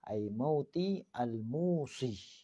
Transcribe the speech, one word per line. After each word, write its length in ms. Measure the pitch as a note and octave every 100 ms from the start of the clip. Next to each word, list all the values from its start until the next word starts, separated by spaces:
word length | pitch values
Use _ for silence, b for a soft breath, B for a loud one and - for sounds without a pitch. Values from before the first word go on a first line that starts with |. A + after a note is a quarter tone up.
| -
Ai 200 | G#2+ G#2
mauti 720 | A2 C#3 D3+ C#3 E3 F#3 F#3+ -
al-musi. 1000 | - A#2+ A2+ A2 C#3+ F3 E3+ C#3 - B2+ G2 - -